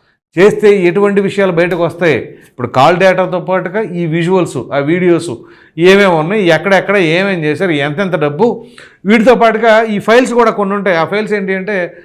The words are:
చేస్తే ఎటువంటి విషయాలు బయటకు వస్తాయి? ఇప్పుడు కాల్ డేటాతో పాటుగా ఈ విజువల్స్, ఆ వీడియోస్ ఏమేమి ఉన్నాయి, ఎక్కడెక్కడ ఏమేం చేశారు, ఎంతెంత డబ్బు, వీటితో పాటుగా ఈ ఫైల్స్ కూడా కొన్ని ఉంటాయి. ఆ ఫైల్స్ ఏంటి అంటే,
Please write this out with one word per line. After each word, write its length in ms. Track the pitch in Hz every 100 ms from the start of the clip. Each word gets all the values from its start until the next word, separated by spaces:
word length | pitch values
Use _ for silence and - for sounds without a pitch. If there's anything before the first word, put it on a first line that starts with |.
| _ _ _ 160
చేస్తే 440 | 196 - 208 202
ఎటువంటి 380 | 175 175 202 202
విషయాలు 320 | 196 - 190
బయటకు 320 | 170 175 170
వస్తాయి? 360 | 170 160 175 120
ఇప్పుడు 480 | 110 - _ - 120
కాల్ 280 | 131 147 175
డేటాతో 440 | 190 180 180 175
పాటుగా 400 | 156 185 175 196
ఈ 260 | 202 175 170
విజువల్స్, 500 | 165 170 185 151 135 113
ఆ 60 | 135
వీడియోస్ 520 | 143 175 175 165 - 120 - - _ -
ఏమేమి 360 | 180 196 202
ఉన్నాయి, 280 | 165 156 214
ఎక్కడెక్కడ 540 | 175 156 180 190 185 202
ఏమేం 480 | 165 170 196 185
చేశారు, 260 | 151 147 190
ఎంతెంత 460 | 151 139 147 196 151
డబ్బు, 460 | 147 147 233 196 - - - _
వీటితో 300 | 185 233 233
పాటుగా 480 | 220 226 220 233 220
ఈ 160 | 226 208
ఫైల్స్ 340 | - 240 254
కూడా 180 | 240 226
కొన్ని 240 | 202 196
ఉంటాయి. 220 | 202 196 165
ఆ 80 |
ఫైల్స్ 280 | 156 202 214
ఏంటి 220 | 208 190
అంటే, 420 | 190 190 202 175 -